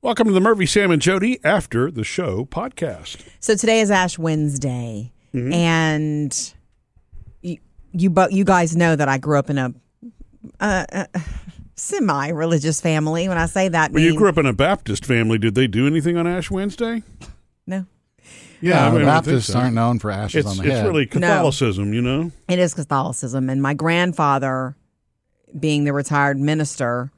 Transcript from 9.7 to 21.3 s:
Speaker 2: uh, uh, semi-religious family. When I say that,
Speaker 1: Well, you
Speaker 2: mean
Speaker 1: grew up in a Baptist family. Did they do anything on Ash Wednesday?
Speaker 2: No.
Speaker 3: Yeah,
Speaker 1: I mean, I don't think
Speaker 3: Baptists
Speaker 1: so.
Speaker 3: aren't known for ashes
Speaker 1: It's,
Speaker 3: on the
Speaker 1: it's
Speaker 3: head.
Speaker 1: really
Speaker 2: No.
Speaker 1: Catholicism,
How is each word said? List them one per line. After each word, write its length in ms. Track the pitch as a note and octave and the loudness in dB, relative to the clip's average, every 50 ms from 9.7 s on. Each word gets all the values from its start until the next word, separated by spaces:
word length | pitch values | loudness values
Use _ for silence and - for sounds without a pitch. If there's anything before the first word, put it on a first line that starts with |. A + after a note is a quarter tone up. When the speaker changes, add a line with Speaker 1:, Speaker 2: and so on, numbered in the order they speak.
| B2 B2+ _ _ _ _ - A#3+ _ _ - _ _ _ - - _ - | -6 -10 _ _ _ _ -20 -20 _ _ -20 _ _ _ -20 -20 _ -4
Speaker 2:
uh, 260 | - G#3 G3+ F#3 E3 - - | -2 -2 0 -2 -2 -4 -6
uh, 120 | G3 F#3 - _ F#3+ D#3 - - - - F#3 - - - - _ | -8 -8 -6 _ -8 -8 -8 -12 -12 -14 -16 -20 -20 -20 -20 _
semi-religious 1040 | - - - - G4+ C#4+ G3 D3 C#3 C#3 D3 E3+ D3 D#3+ E3 E3+ D#3 C#3 D#3+ D#3 - | -14 -10 -8 -4 -2 0 0 0 -2 -2 -4 -4 -2 0 0 0 0 0 0 -4 -2
family. 480 | - F3 D#3+ D#3 D3+ D#3 D#3+ E3+ F3 F#3+ | 0 0 0 0 0 0 -2 -2 -2 -2
When 100 | F#3 E3+ | -2 -2
I 80 | E3 | -2
say 220 | E3+ - G3 F#3+ F#3+ | -2 0 0 0 0
that, 240 | E3 E3 D#3 D3+ - | 2 2 0 2 2
Speaker 1:
Well, 100 | D#3 D#3 | 2 2
you 80 | E3 | 4
Speaker 2:
mean 80 | D#3+ D#3 | 4 4
Speaker 1:
grew 100 | G#3+ G3+ | 4 4
up 100 | E3 D#3+ | 4 4
in 80 | D3+ | 2
a 60 | C3+ A#2+ | 0 2
Baptist 520 | F#2+ C3+ E3 G3+ - - - G#2 - - | 2 2 2 2 -2 -2 -6 -6 -6 -2
family. 340 | - B2+ A#2 A2+ A2 A2+ A2+ | 0 0 2 2 2 0 2
Did 160 | G#2 A2+ G2+ | 0 0 2
they 140 | B2 C3+ A#2+ | 2 0 0
do 180 | F#2+ G#2+ B2+ | 0 0 0
anything 300 | C#3+ D3+ E3 C#3+ E3+ F3 | 2 0 0 0 0 -2
on 100 | E3+ E3+ | 0 -2
Ash 240 | E3+ F3 F3+ E3+ - | -2 -2 -4 -4 -4
Wednesday? 540 | F#3+ F#3 G3 G#3 F#3+ - A#3+ A3+ A#3 A#3 G#3 - - - - - - _ _ _ _ _ _ | -6 -4 -4 -6 -4 -6 -6 -4 -4 -6 -8 -10 -20 -20 -20 -20 -20 _ _ _ _ _ _
Speaker 2:
No. 220 | - F#3 G3 F#3 - _ _ _ _ _ _ _ - - - - - - _ | -8 -8 -8 -8 -10 _ _ _ _ _ _ _ -20 -20 -20 -20 -20 -18 _
Speaker 3:
Yeah, 260 | - E3+ F3+ D#3+ - - | 0 2 4 4 6 4
Speaker 1:
I 20 | |
mean, 120 | A#2 D#3+ D3 | 4 4 4
I 20 | |
don't 0 | |
think 20 | |
Speaker 3:
Baptists 460 | C#3 D3+ D#3+ D#3 D3 - B2+ G#2+ - G2 | 4 4 4 2 2 0 0 0 0 0
Speaker 1:
so. 60 | - | 0
Speaker 3:
aren't 140 | B2+ B2+ A#2 | 2 2 2
known 240 | A2+ A#2 A#2+ B2 A2+ | 2 2 2 2 0
for 100 | - G#2+ | -2 -4
ashes 360 | G2+ F#2+ G#2+ G2+ - D#3 C#3+ | -4 -4 -4 -2 0 0 0
Speaker 1:
It's, 20 | - | 0
Speaker 3:
on 80 | G2 | -2
the 80 | F#2+ - | -2 -2
Speaker 1:
it's 160 | D3+ C#3 B2 | 0 0 2
Speaker 3:
head. 60 | - | 0
Speaker 1:
really 180 | G#3 F3 D#3 C3+ | 0 2 0 -2
Speaker 2:
No. 160 | A2 - C3+ | 0 0 0
Speaker 1:
Catholicism, 720 | F3+ F3 | 2 2